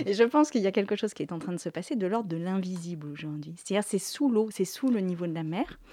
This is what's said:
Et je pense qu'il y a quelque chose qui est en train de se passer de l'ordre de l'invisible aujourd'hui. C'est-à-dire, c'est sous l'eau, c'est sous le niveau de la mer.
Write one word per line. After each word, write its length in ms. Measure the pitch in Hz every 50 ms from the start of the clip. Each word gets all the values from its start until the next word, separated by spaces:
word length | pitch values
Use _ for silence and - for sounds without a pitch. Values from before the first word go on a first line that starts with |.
| -
Et 80 | 196 202
je 80 | 208
pense 280 | 233 240 - 302 302 -
qu'il 100 | - 226
y 60 | 190 196
a 40 |
quelque 220 | 190 214 196 - 208
chose 180 | - 220 208
qui 120 | - - 151
est 80 | -
en 80 | 175 165
train 120 | 160 185
de 60 | 180 165
se 100 | - 170
passer 280 | - 175 180 - 302
de 100 | 226 190
l'ordre 220 | 180 214 233 220 175
de 80 | 165
l'invisible 720 | 165 170 185 190 190 180 185 185 175 170 175 175 156 151 147
aujourd'hui. 460 | 147 147 156 151 151 151 147 156 170
C'est-à-dire, 280 | - - - 190 208 208
c'est 120 | - - 190
sous 300 | - - - - 294 269
l'eau, 180 | 233 214 220 220
c'est 120 | - - 185
sous 260 | 185 - - 269 262
le 100 | 240 208
niveau 260 | 190 185 180 170 175
de 80 | 170 160
la 80 | 170
mer. 380 | 160 156 165 202 311 - - - - -